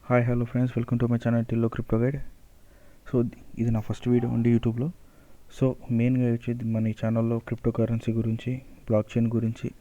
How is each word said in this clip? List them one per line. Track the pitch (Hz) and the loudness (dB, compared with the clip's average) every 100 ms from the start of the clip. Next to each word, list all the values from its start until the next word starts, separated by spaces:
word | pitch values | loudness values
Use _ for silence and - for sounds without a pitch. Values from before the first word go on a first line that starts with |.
| - | 2
హాయ్, | 123 120 | 2 2
హలో | 120 120 | 0 0
ఫ్రెండ్స్, | 123 127 120 | 0 0 0
welcome | 120 120 | -2 0
to | 120 | 2
my | 117 | 2
channel | 117 117 113 | 2 0 0
టిల్లో | 117 117 | 0 0
క్రిప్టో | - - 113 | -2 -2 0
గైడ్. | 123 139 - - - - - - - - - | 0 -2 -8 -12 -20 -20 -20 -20 -20 -20 -2
So, | 127 117 - - - | 0 0 -4 -16 -4
ఇది | 117 110 | 0 0
నా | - | -2
ఫస్ట్ | 113 123 | -4 2
వీడియో | 123 117 117 | 2 2 2
అండి | 117 | 4
YouTube-లో. | 117 117 113 147 - - - - - - - | 4 2 -2 -4 -6 -20 -20 -20 -20 -20 -2
So, | 135 - - 117 | 0 0 -2 2
మెయిన్గా | 123 127 123 | 2 2 2
వచ్చేది | 117 120 120 113 | 0 -2 -4 -2
మన | 110 110 | 0 0
ఈ | 107 | -2
ఛానల్లో | 113 113 113 117 - | -2 0 0 -2 -4
క్రిప్టో | 113 117 113 | -2 -2 0
కరెన్సీ | 113 117 - 113 | 0 0 0 0
గురించి, | 113 113 - 127 - - - | 0 -2 -4 -6 -8 -18 0
బ్లాక్ | 107 107 | 0 2
చైన్ | 120 117 113 | 0 2 2
గురించి | 113 113 - - | 0 -4 -8 -10